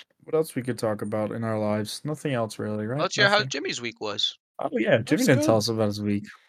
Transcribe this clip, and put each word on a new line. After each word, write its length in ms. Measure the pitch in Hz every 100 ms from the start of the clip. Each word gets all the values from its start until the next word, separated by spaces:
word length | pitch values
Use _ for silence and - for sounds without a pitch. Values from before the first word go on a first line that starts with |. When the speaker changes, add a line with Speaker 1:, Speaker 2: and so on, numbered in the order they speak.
| - _
Speaker 1:
what 100 | -
else 200 | 156 160
we 80 | 131
could 160 | 127 117
talk 240 | 113 104
about 300 | 107 107 107
in 120 | 113
our 140 | 113 107
lives? 420 | 107 107 104 -
Nothing 300 | 147 151 151
else 260 | 123 110 -
really, 280 | 107 107 107
right? 120 | 139
Speaker 2:
Let's 180 | 185 -
hear 120 | 202
how 60 | 208
Speaker 1:
Nothing. 120 | 135
Speaker 2:
Jimmy's 320 | - 370 127
week 180 | 120 110
was. 380 | 107 107 - - _ -
Speaker 1:
Oh 100 | 143 233
yeah, 180 | 214 120
Jimmy 200 | - 165
Speaker 3:
Life's 80 | 247
Speaker 1:
didn't 180 | 131
tell 120 | 104 110
Speaker 3:
good. 20 |
Speaker 1:
us 100 | 110
about 180 | 110 107
his 120 | 104
week. 240 | 104 101 101 -